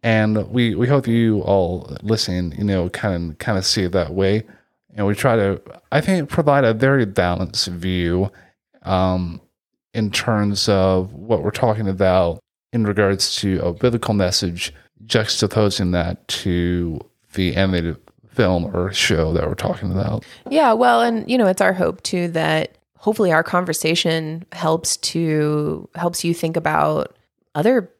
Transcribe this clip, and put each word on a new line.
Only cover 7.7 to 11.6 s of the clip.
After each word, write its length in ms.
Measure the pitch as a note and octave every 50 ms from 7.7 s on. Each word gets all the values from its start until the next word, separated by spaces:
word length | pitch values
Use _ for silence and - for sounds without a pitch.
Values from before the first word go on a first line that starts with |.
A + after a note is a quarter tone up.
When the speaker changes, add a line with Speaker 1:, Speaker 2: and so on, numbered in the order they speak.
| F2 F2 E2 F#2+ F#2 F2+ F2 E2+ E2+ F2+ F#2+ G2+ - - - _ _ _ _ _ _ _ _
Speaker 1:
um, 580 | - F#2+ F#2 F#2 F#2 F#2 F#2 F2+ F2 E2+ - _ _ _ _ _ _ _ _ _ _ _
in 160 | A2 A2 G#2
terms 580 | G2 - - - A2+ G#2+ G#2 G2+ G2+ G2 - -
of 440 | G#2 F#2+ F#2 F#2+ F#2+ F#2 F#2 G2 A#2
what 280 | C#3 G2 A2 A#2 G2+ -
we're 80 | G2+
talking 380 | G#2 -